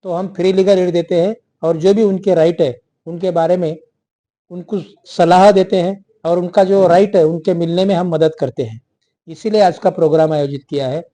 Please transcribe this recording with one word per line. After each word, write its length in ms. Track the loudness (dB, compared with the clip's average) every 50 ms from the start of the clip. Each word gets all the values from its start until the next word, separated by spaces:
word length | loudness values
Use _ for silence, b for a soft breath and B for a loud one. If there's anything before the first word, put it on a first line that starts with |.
तो 100 | _ -8
हम 160 | -6 -6 -6 -8
फ्री 240 | -6 -2 -2 0
लीगल 260 | 2 2 2 2 2 2
एड 140 | 2 0
देते 280 | -2 -4 -2 0 0 0
हैं 160 | 0 0 -4 _ _ _ _ _
और 140 | -4 -4 -2
जो 180 | 0 2 2 2
भी 80 | 4
उनके 320 | 2 0 0 -2 0 0 2
राइट 260 | 2 2 0 2 0
है, 200 | -2 -2 -4 -8 _ _ _ _ _
उनके 240 | -16 -12 -6 -6 -4
बारे 260 | -2 -2 0 0 0
में 220 | -2 -2 -6 -6 -10 _ _ _ _ _ _ _ _ _ _ _ _ _ _
उनको 300 | -16 -16 -10 -8 -8 -8 -8 -12 _ _ _
सलाह 460 | -14 -2 0 2 4 6 6 6 6
देते 260 | 6 4 0 0 0
हैं 280 | -2 -2 -2 -6 -8 _ _ _ _ -4
और 140 | -2 -2 -2
उनका 260 | -2 -2 0 0 2
जो 220 | 2 2 2 4
राइट 300 | 4 4 4 2 2 2
है, 100 | 2 2
उनके 280 | 2 0 -2 -4 -4 -2
मिलने 300 | -2 -2 -2 -2 -2 0
में 100 | 0 0
हम 140 | -2 -2 -2
मदद 240 | -2 0 0 0 0 -4
करते 220 | -8 -8 -6 -8
हैं। 180 | -8 -8 -10 -16 _ _ _ _ _ _ _ _ _ -20
इसीलिए 320 | -20 -10 -6 -2 0 2
आज 180 | 2 2 0 0
का 120 | -2 -2
प्रोग्राम 420 | 0 0 0 2 2 2 2 0
आयोजित 320 | 0 -4 -4 -4 -6 -10 _ _
किया 180 | -6 -6 -4 -4
है। 200 | -6 -8 -10 _